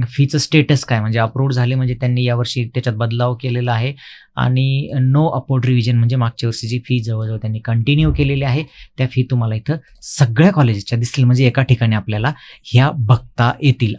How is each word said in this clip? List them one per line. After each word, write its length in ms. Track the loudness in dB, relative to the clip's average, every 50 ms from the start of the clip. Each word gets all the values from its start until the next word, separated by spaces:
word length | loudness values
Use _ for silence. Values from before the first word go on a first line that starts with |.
| -2 -2
फीचं 300 | 0 0 0 0 0 -2
स्टेटस 460 | -2 2 2 2 2 2 0 0 0
काय 160 | -2 -2 -2
म्हणजे 180 | 0 -2 0 0
अप्रूव्ड 340 | -2 -2 -2 -2 -2 0 0
झाले 220 | 0 0 0 0
म्हणजे 200 | -2 -2 -2 -2
त्यांनी 300 | -2 -2 -2 0 0 0
यावर्षी 400 | 0 0 0 -2 -4 -4 -4 -6
त्याच्यात 300 | -4 -4 -4 -4 -2 -2
बदलाव 400 | -2 -2 -2 -2 0 -2 -2 -2
केलेला 380 | -4 -4 -4 -4 -2 -2 -2 0
आहे 200 | 0 -2 -4 -6 -8 -14 -20 -20 -20 -20 _ _
आणि 540 | -2 0 0 2 2 2 0 0 -2 -4 -4 -2
no 440 | 0 2 2 4 4 2 2 0 -2
upward 300 | -2 -2 -2 0 2 2
revision 260 | 2 2 2 2 2
म्हणजे 220 | 2 2 2 0
मागच्या 320 | 0 -2 -2 -4 -4 -4 -4
वर्षीची 300 | -4 -6 -6 -6 -6 -6
फी 240 | -4 -2 -2 -2 -2
जवळजवळ 340 | -2 -4 -4 -4 -4 -6
त्यांनी 220 | -6 -6 -6 -6 -6
कंटिन्यू 540 | -4 -2 -2 0 0 2 2 2 2 2 2
केलेली 320 | 0 0 0 0 -2 -2
आहे. 200 | 0 -2 -2 -4 -6 -12 -20 -20 -14 _ -4
त्या 80 | -4
फी 160 | -2 0 -2 -2
तुम्हाला 320 | 0 0 -2 -2 -2 -4
इथं 220 | -4 -4 -4 -4 -4 -6 _ -20 _ -16
सगळ्या 500 | -10 -2 0 0 2 4 4 4 4 6
कॉलेजेसच्या 460 | 4 2 2 2 0 -4 -4 -2 -2
दिसतील 260 | -2 -2 0 2 2
म्हणजे 220 | 4 4 4 4
एका 160 | 2 2 2 2
ठिकाणी 340 | 2 2 2 2 2 0
आपल्याला 360 | 0 -2 -4 -4 -2 -2 -2 -4 -6 -10 -20 -20 -20 _
ह्या 260 | 0 2 4 4 4
बघता 600 | 2 0 2 2 2 2 0 -4 -4 -2 0 0 0 2 2
येतील. 320 | 2 2 2 0 -2 -2